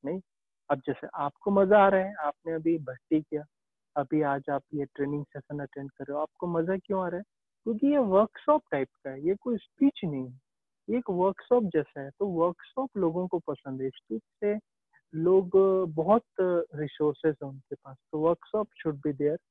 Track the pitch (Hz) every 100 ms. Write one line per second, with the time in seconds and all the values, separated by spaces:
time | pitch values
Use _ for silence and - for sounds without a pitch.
0 | 139 185 - _ _ _ _ 139 - 135
1 | - - 143 - - 196 190 208 196 190
2 | 190 208 147 - 165 165 160 165 135 127
3 | _ 156 156 151 151 _ _ _ _ -
4 | 135 156 147 139 139 143 _ 151 139 -
5 | 139 147 143 143 - 147 139 - 139 _
6 | 135 143 151 _ 180 170 165 190 - 190
7 | 185 175 208 _ _ _ - 220 277 294
8 | 226 190 220 - - 302 _ 147 131 _
9 | 139 135 156 202 247 233 _ _ 277 -
10 | 180 139 127 127 _ _ _ _ - 233
11 | 240 180 185 190 - 247 208 165 143 -
12 | 139 - 202 170 175 175 - - 262 208
13 | 170 165 180 170 - 139 - 131 131 -
14 | _ 220 _ _ 208 214 _ _ _ _
15 | _ 160 165 190 180 190 190 190 180 156
16 | 165 220 - - 185 175 160 147 151 -
17 | 151 147 160 147 139 135 _ 143 - 131
18 | _ 156 160 170 - 214 208 _ 165 143
19 | 151 139 147 160 _